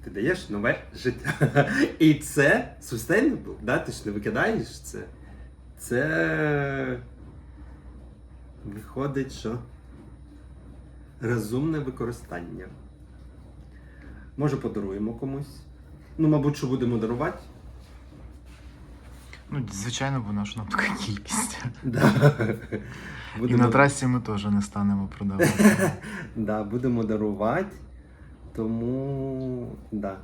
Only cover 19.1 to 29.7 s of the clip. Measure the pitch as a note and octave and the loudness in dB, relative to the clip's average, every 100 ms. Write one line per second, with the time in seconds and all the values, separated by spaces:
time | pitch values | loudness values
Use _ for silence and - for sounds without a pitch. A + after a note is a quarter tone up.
19.1 | - - - - D3 A2 G2 A2+ - C3+ | -18 -18 -18 -8 -6 -4 -6 -6 -2 -2
20.1 | C3+ G#2 G#2 G2+ - G#2 - - G2+ - | -2 -2 -2 -4 -6 -2 0 0 -2 -4
21.1 | G2+ - - - - B2 - C3 A2+ - | -6 -2 -2 -2 -4 -8 -4 -2 6 6
22.1 | - C#3+ C#3 A2 G#2 - G#2 - - - | 10 8 8 0 0 -4 -8 -8 -14 -12
23.1 | - - A2 A#2+ A#2+ A#2+ B2 C#3 C#3 C3 | -12 -10 -4 2 6 6 8 6 6 2
24.1 | B2 A2+ G#2 G#2 G2+ G2+ G#2 G2+ G2+ G3 | 2 0 -2 2 2 2 0 2 2 -2
25.1 | - - G2 E3+ - G#3 - F#3 - - | -2 -2 4 4 8 8 8 2 0 -10
26.1 | - - A2+ G#2+ G#2+ G#2 A#2+ B2+ A#2 A2 | -10 -8 -4 -2 -2 -2 0 2 2 2
27.1 | G#2+ G#2+ G2 G#2+ D#3 G3 - - - - | 2 0 2 2 2 -2 -8 -18 -18 -20
28.1 | - - - - - A2 A2+ A#2+ C3 C#3 | -20 -20 -18 -12 -4 -2 0 -2 -2 -2
29.1 | C3+ C3+ C3 C3 B2+ A2+ | -4 -4 -4 -4 -6 -8